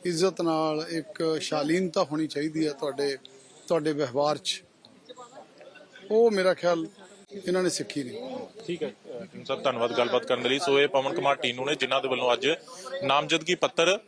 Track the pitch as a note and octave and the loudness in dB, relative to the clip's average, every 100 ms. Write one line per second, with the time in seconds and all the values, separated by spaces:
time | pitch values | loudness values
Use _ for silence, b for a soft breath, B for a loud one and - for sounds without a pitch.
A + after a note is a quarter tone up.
0 | F3+ E3 F#3+ F3+ E3+ D#3+ D#3 D3+ E3 E3 | -4 0 0 2 0 0 0 -2 -4 -6
1 | D3 - D#3+ D#3 - D3+ D3 F3 F#3 G3 | -8 -4 -2 -2 -2 -2 0 2 2 0
2 | E3+ D3+ D#3 C#3+ D#3 D#3 D#3 C#3 D3+ C3+ | 0 0 -4 -4 -4 -2 -2 -2 -6 -2
3 | C#3+ C3+ - - - - - E3+ D#3 D3 | -2 -2 -10 -20 -20 -20 -2 0 2 0
4 | C3+ B2 D3 D3 - - - _ - - | -2 2 0 0 -4 -6 -8 _ -20 -20
5 | - B3+ - - - - - - - - | -20 -20 -20 -20 -20 -20 -20 -20 -20 -20
6 | G3 G#3+ A#3 G3+ F#3 E3+ F3 E3+ D#3+ - | 0 6 6 6 2 4 2 0 -2 -10
7 | - - - G3+ F3 F#3 F3+ - - D3 | -20 -20 -18 -10 -2 0 2 -2 -4 -6
8 | B2+ A2 - B2+ - - - E3+ C#3+ - | -6 -8 -10 -10 -12 -14 -10 -6 -6 -8
9 | - A#2+ A#2 A#2+ B2 C3+ C#3 A#2+ A#2 B2 | -16 -14 -14 -16 -6 -2 -2 0 0 2
10 | A#2+ B2 - B2 B2 C#3 C#3 C#3 C#3+ C#3 | 2 2 2 0 2 0 4 4 4 2
11 | C3+ E3+ C#3 C#3 C3 A#2+ C3+ D3+ C3 C3+ | 0 0 0 2 0 -2 -4 -2 0 0
12 | C3 B2+ B2 A#2+ C3 E3 - - - - | 0 0 2 2 2 -2 -6 -16 -10 -6
13 | C3+ C#3 D3+ D#3+ D#3+ F3 D3+ - E3+ G3+ | 2 2 2 -2 0 0 0 2 2 2